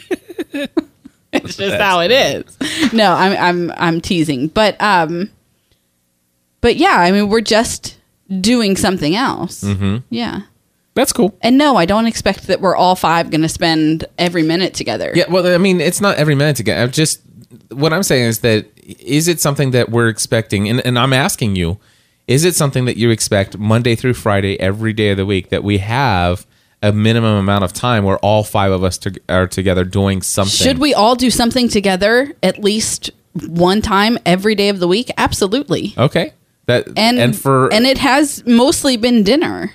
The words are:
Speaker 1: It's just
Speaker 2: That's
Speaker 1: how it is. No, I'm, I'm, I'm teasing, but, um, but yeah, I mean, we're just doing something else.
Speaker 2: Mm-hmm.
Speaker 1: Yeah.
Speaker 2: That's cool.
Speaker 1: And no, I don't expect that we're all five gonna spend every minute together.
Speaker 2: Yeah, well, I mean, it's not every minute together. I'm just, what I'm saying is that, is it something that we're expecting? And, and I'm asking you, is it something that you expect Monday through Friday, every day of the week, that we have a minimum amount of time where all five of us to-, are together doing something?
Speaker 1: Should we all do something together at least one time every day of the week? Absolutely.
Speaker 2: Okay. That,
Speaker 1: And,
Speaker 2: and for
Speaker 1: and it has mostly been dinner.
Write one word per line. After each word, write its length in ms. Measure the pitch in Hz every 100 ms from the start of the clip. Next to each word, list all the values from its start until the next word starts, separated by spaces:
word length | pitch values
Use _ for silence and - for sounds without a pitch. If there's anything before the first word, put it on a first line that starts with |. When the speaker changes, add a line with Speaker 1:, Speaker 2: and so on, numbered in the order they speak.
| - - _ - - 285 285 - - _ - _ _ -
Speaker 1:
It's 220 | - -
just 140 | 196
Speaker 2:
That's 100 | 208
Speaker 1:
how 200 | 202 180
it 100 | 175
is. 840 | 262 175 127 - - 294 320 302
No, 180 | 226 202
I'm, 240 | 151 185 -
I'm, 380 | 175 175 170 -
I'm 260 | 170 165
teasing, 480 | - 175 151 127 151
but, 300 | - 214 180
um, 520 | 208 185 160 170 208 - _ _ _ _ _ _ _ _ _ _ _ _
but 140 | 240 -
yeah, 200 | 359 262
I 120 | 175
mean, 160 | 202 208
we're 140 | 220
just 560 | 214 214 247 - - - _ _ _ 190
doing 380 | 190 247 214 185
something 380 | 202 185 147 190
else. 480 | 262 - 175 -
Speaker 2:
Mm-hmm. 340 | 101 98 98 107 131
Speaker 1:
Yeah. 300 | 226 233 - 196 _ _ _ _
Speaker 2:
That's 180 | - 254
cool. 240 | - 233 -
Speaker 1:
And 160 | 226 262
no, 180 | 294 233
I 100 | 170
don't 180 | 208 233
expect 400 | - 208 196 -
that 140 | 185
we're 140 | 185 -
all 200 | 180 185
five 360 | 170 170 175
gonna 180 | 156 160
spend 560 | - 170 160 156 160 - -
every 240 | 175 175
minute 320 | 156 170 180 -
together. 360 | - 110 82 -
Speaker 2:
Yeah, 100 | 160
well, 200 | 185 180
I 100 | 175
mean, 240 | 196 180
it's 180 | 156 175
not 180 | 208 -
every 180 | 151 139
minute 200 | 147 143
together. 280 | 104 82
I'm 80 | 120
just, 280 | 135 156 - _ - - 117 _
what 240 | 127 156
I'm 100 | 160
saying 220 | 196 139 120
is 140 | 113
that, 260 | 120 107 - _ - -
is 280 | - 143 165
it 120 | 160
something 300 | 160 143 135
that 180 | 123 117
we're 200 | 117 117
expecting? 600 | 107 - 117 110 101 101
And, 160 | 123 123
and 140 | 123
I'm 140 | 131
asking 420 | 131 165 - 113 95
you, 240 | 85 95 _ _ _ _ -
is 180 | 127 175
it 80 |
something 320 | 165 147 131 123
that 100 | 95
you 140 | 117
expect 480 | 113 - 104 95 95
Monday 380 | 104 113 123 113
through 180 | 127
Friday, 460 | 117 113 101 98 98
every 340 | 95 101 113
day 160 | 107 104
of 80 | 98
the 80 | 95
week, 240 | 98 -
that 140 | 85
we 160 | 101 101
have 680 | 98 117 135 95 87 90 - _ _ _
a 80 | 107
minimum 460 | 104 110 117 113 107
amount 260 | 98 101
of 80 | 90
time 320 | - 123 113
where 140 | 98 95
all 260 | 101 107
five 260 | 104 107 98
of 140 | 95
us 140 | 92 -
to-, 200 | 101 92 -
are 180 | 90 92
together 380 | - 95 90 90
doing 360 | 101 98 95
something? 300 | - - 98
Speaker 1:
Should 280 | - 254 254
we 140 | 294
all 220 | - 214 247
do 140 | 247
something 400 | 202 233 247 240
together 640 | 208 196 185 202 240 277 -
at 180 | 185 -
least 480 | 208 214 214 - - - _ - 156
one 340 | 170 180 202
time 360 | 220 196 208 233 -
every 280 | 180 202
day 140 | 208 202
of 120 | 196
the 80 | 175
week? 200 | 196 254 -
Absolutely. 760 | 226 - 196 240 294 156 196 -
Speaker 2:
Okay. 360 | 143 165 208 - _ _ -
That, 220 | 123 - -
Speaker 1:
And, 220 | 220 247
Speaker 2:
and 180 | 240 208
for 320 | 135 131 131
Speaker 1:
and 140 | 214 254
it 100 | 269
has 460 | 254 262 302 - 233
mostly 520 | 233 262 - 285 247
been 260 | 240 240
dinner. 480 | 196 277 339 92 -